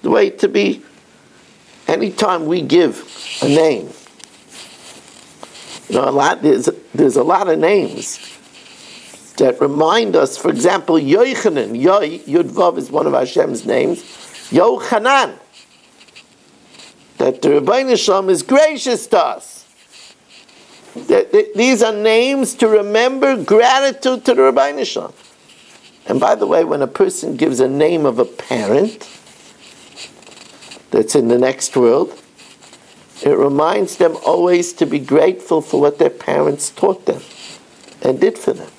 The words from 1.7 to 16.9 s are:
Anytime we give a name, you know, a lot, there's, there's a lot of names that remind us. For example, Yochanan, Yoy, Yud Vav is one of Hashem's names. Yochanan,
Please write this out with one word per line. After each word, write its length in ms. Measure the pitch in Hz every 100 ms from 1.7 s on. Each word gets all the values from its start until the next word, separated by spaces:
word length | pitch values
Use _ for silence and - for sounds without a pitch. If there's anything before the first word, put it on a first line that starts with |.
| - -
Anytime 580 | 165 214 185 214 180 156
we 160 | 175
give 420 | 139 170 160 - - - - -
a 60 | -
name, 420 | 147 160 120 80 - - _ - - - - - - - - - - - - - - - - -
you 80 | -
know, 120 | 135
a 20 |
lot, 320 | 139 143 185
there's, 280 | 156 123 123 - -
there's 220 | - 147 131
a 80 |
lot 240 | 143 185 196
of 100 | 160
names 600 | 160 202 127 - - - - - - - - - - - - - - -
that 240 | 131 123
remind 560 | 143 147 160 214 220 165
us. 220 | 139 -
For 100 | 165
example, 460 | 147 160 190 165
Yochanan, 840 | 160 135 180 254 262 214 147 104 117
Yoy, 420 | 143 202 151 165
Yud 300 | - 160 135
Vav 280 | - 180 160
is 120 | 123
one 160 | 143 156
of 60 |
Hashem's 540 | 131 131 - 151 113 -
names. 360 | 123 - 175 - - - - -
Yochanan, 880 | 135 226 247 - 226 233 277 - - _ - _ _ _ _ - - _ _ _ _ _ - -